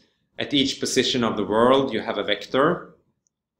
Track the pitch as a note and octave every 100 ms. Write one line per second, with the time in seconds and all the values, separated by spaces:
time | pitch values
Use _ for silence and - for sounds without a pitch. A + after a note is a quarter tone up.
0 | _ _ _ - A#2 C#3+ C3+ - B2+ C3+
1 | A#2 C3 A2+ G2+ F#2+ G#2+ A#2+ C3+ C3+ A2
2 | A2 G#2 G2 G#2 - B2+ D3+ F3+ - _
3 | _ _ _ _ _